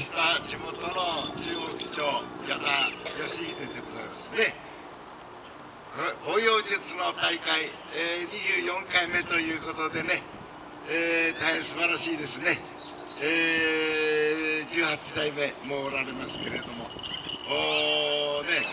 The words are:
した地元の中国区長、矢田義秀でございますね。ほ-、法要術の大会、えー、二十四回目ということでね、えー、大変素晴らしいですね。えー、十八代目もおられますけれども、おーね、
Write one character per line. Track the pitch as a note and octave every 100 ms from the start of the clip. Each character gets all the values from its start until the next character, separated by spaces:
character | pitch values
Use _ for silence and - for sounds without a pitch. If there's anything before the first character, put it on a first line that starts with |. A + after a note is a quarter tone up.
し | -
た | E3+ E3 E3
地 | - -
元 | -
の | - E3+ F3+ F3+ - - -
中 | -
国 | E4+ - -
区 | -
長、 | - D3 B2 - - C#3
矢 | C#3
田 | C#3+ C#3 C#3 - - D3+
義 | D#3 D#3 F3+
秀 | - -
で | -
ご | -
ざ | A2+
い | A2
ま | -
す | -
ね。 | G3+ A3 - - - - - - - - - - - - - - - C#3 -
ほ-、 | D3
法 | G3
要 | A3+ A3
術 | G3 G3 - F3
の | F3
大 | E3+ E3+ E3+
会、 | E3 D#3+ D#3 - -
え | D3+ E3+ F3
ー、 | E3+
二 | - F#3 F#3
十 | F3
四 | F3+ F#3+
回 | - E3+
目 | F3
と | E3+ E3+
い | D#3+ D#3
う |
こ | D#3
と | D#3 D#3
で | D#3+
ね、 | D#3+ C#3 - - - - - - -
え | D#3+ E3+ E3 E3 -
ー、 |
大 | D#3
変 | E3
素 | D3+ D3+
晴 | E3+
ら | D#3
し | E3
い | D3+
で | D3
す | C3
ね。 | D#3+ - - - - - - -
え | D3 E3 E3 D#3+ D#3+ D#3 D#3 D#3 D#3 D3+ D3+ D#3 D#3 D#3 D3
ー、 |
十 | E3
八 | D#3+ D3+ -
代 | D#3+ D3+
目 | C#3+ C#3+ - B2+
も | C#3
お | C#3
ら | C3+
れ | C3
ま | B2+
す | B2+ -
け | -
れ | -
ど | -
も、 | A#2 A#2 - - - - - -
お | C#3+ D#3 D3+ D3+ D3+ D3 D3 D3 D3
ー | D3
ね、 | D#3 B2+